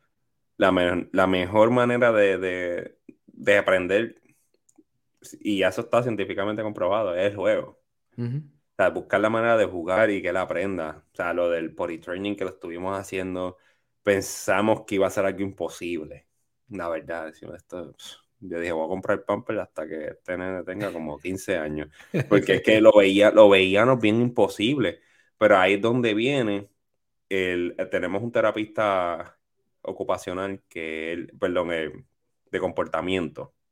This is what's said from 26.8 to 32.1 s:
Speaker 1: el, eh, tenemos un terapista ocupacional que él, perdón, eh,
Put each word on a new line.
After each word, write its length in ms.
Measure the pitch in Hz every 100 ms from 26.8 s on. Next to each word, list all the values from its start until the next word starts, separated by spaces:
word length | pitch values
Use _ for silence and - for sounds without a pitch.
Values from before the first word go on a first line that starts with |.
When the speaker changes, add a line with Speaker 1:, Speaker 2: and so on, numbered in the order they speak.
| _ _ _ _ -
Speaker 1:
el, 460 | 98 92 87 87 85
eh, 80 | 92
tenemos 360 | 95 90 98
un 100 | 120
terapista 1080 | 117 110 107 107 - 107 95 87 85 87 _ _ _ _ _
ocupacional 800 | - 95 92 90 - 90 98 98 _
que 440 | 87 80 80 80
él, 200 | 87 80 -
perdón, 320 | 95 87 85
eh, 200 | 82 78 76 -